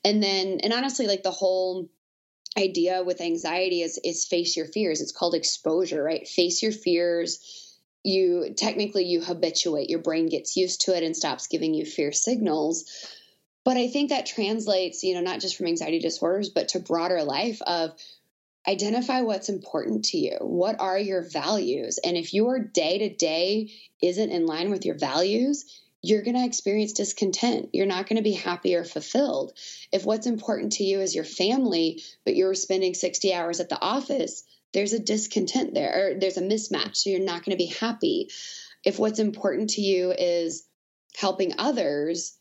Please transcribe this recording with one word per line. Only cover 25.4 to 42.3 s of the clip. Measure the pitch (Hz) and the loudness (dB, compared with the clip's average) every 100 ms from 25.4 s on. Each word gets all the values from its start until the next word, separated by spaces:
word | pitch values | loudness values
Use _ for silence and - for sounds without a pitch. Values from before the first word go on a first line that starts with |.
| 262 285 - - _ _ | 2 0 -6 -20 _ _
you're | 175 214 | 2 2
gonna | 214 247 247 | 4 2 0
experience | - 202 208 214 | 0 0 2 0
discontent. | 214 202 - 190 175 240 233 - | -2 -4 0 0 2 2 0 0
You're | - 196 | 0 2
not | 185 - | 0 0
gonna | 220 | 2
be | 214 | 2
happy | 185 185 175 185 175 | 0 -2 -2 2 2
or | |
fulfilled. | 170 156 - - 277 143 143 - - - - | 0 -8 0 2 2 0 -4 -8 -16 -16 -2
If | 196 202 | 0 2
what's | 220 240 | 0 2
important | 220 - 214 208 | -2 -2 -2 -2
to | - | 0
you | 190 196 | 2 2
is | 190 | 0
your | 160 | -2
family, | 156 - 190 262 247 175 160 160 - - - | -4 0 2 4 2 2 2 -2 -14 -4 0
but | - | 2
you're | 190 190 | 2 0
spending | - 185 185 180 | 0 0 0 0
sixty | 180 - 196 | -2 0 0
hours | 175 170 170 | 0 -2 -4
at | 175 | -4
the | - | -2
office, | 180 262 277 277 - - - _ _ | 0 0 -2 -2 -2 -6 -18 _ _
there's | 190 202 | -2 0
a | 220 | 0
discontent | 214 214 214 214 180 262 - - | 0 -2 0 -2 0 0 0 0
there, | 131 - 196 | 0 2 0
or | 175 | 2
there's | 190 185 | 0 0
a | |
mismatch. | 185 220 214 156 - - | 0 0 0 -4 -2 -2
So | 202 | 0
you're | 190 | 0
not | 190 170 - | 0 -2 -2
gonna | 180 | -2
be | 175 | -2
happy. | - 226 226 165 98 - - - - - - | -2 -4 0 0 0 -4 -10 -14 -14 -18 -2
If | - 208 | -2 2
what's | 220 214 | 0 2
important | 214 208 202 151 214 | -2 0 -2 0 -2
to | - | 0
you | 196 185 180 | 2 2 2
is | 185 175 175 165 165 - _ _ _ _ - | 2 2 0 -2 -6 -14 _ _ _ _ -2
helping | 196 190 185 - | -2 0 -2 0
others | 254 240 160 147 151 170 - | 0 2 0 0 0 -2 -6